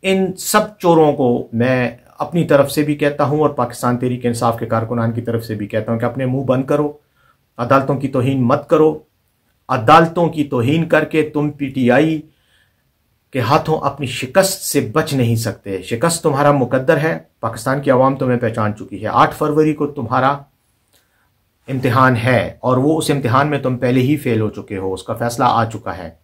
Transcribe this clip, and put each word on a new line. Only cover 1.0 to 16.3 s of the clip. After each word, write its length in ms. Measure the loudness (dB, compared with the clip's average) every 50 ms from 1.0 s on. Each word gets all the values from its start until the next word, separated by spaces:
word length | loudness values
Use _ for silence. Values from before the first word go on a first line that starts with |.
| 4 4 2
को 380 | 2 2 2 2 0 -2 -4 -2
मैं 440 | 0 2 2 2 0 0 -2 -6 -10 _ _ _ _
अपनी 240 | -10 -4 -2 -2 2
तरफ 240 | 4 4 4 4 2
से 140 | 0 -2 -2
भी 120 | -2 -2
कहता 300 | 0 0 -2 0 0 -2
हूँ 160 | 0 2 2
और 120 | 0 0 0
पाकिस्तान 440 | 0 -4 -4 -4 -4 -2 -2 0
तहरीक 300 | 0 -2 -2 -4 -2 -2
इंसाफ 340 | -4 -2 0 0 -2 0 -2
के 60 | -4
कारकुनान 460 | -2 -2 -2 -2 -2 -4 -2 -2 -2 -2
की 80 | -4
तरफ 220 | -4 -4 -4 -6 -4
से 120 | -6 -6
भी 120 | -6 -6
कहता 260 | -6 -4 -6 -4 -2 -4
हूँ 80 | -2
कि 60 | -2
अपने 200 | -4 -4 -4 -4
मुंह 200 | -2 -2 -4 -2
बंद 180 | 0 0 0 0
करो, 360 | 0 0 0 0 -2 -4 -10 _ _ _ _ _ _ _ _ _ _ _ -8
अदालतों 380 | 0 2 2 2 2 0 -4
की 120 | -4 -4 -2
तौहीन 360 | -2 0 0 0 0 0 2
मत 220 | 2 0 0 0 _
करो। 360 | 2 4 4 2 2 -2 -12 _ _ _ _ _ _ _ _ _ _ _ _ -4
अदालतों 580 | -4 -2 4 6 8 8 6 4 2 0 0 0
की 160 | 0 -2 -4
तौहीन 420 | -2 0 0 0 2 2 0 0
करके 360 | 2 2 0 0 0 0 -2 -2
तुम 280 | 0 -2 -4 -4 -4
पीटीआई 760 | -4 -6 -8 -6 -2 0 2 4 4 4 4 2 0 -4 -6 -12 _ _ _ _ _ _ _ _ _ _ _ _ _ _ _ _ _ _ _ _ _
के 80 | -4
हाथों 400 | 0 2 2 0 2 0 -2 -2
अपनी 260 | -2 -4 -6 -4 -8
शिकस्त 520 | -8 -6 -8 -10 0 2 2 2 2 -2 -6
से 220 | -8 -2 -2 -2 -2 0 -2
बच 180 | -2 -2 -2 0
नहीं 220 | 0 0 0 0
सकते। 460 | 0 -2 -4 -8 -8 _ -10 -10 -10 -6
शिकस्त 400 | -6 -4 -2 0 0 0 0 0
तुम्हारा 300 | -2